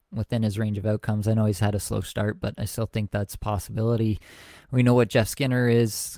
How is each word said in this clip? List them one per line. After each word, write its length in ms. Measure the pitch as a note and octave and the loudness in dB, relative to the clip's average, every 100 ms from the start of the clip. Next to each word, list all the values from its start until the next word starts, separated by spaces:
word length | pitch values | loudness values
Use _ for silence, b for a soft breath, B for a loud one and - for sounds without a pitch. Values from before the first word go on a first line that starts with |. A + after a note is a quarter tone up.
| _ | _
within 280 | - G#2 A#2+ | -8 -4 0
his 160 | A2 G2+ | 0 0
range 200 | A2 G2+ | -2 -2
of 80 | G#2+ | -2
outcomes. 420 | G#2+ - G#2+ G#2 | -2 -2 -2 0
I 60 | |
know 100 | A2 G#2+ | 2 2
he's 120 | G2+ | 2
had 160 | G#2 G2+ | 0 -2
a 60 | |
slow 180 | - A2 | -2 -4
start, 400 | F#2+ - G#2 - | -4 -4 -4 -4
but 140 | G2 - | -6 -6
I 60 | |
still 220 | G#2 - A2 | -6 -4 -4
think 260 | A2 G#2 | -4 -4
that's 220 | G#2 G2+ - | -4 -6 -6
a 40 | |
possibility. 800 | G#2 G2+ - G#2+ A2+ A#2 A2+ G#2+ B B B B B | -4 -4 -4 -2 0 2 0 -2 B B B B B
We 120 | B2+ | 2
know 100 | B2 | 6
what 160 | B2 A2+ | 6 4
Jeff 180 | B2+ A2 | 4 0
Skinner 400 | - C3+ B2 A#2+ | 0 0 2 4
is, 500 | A#2 A2+ - - | 4 2 -2 -10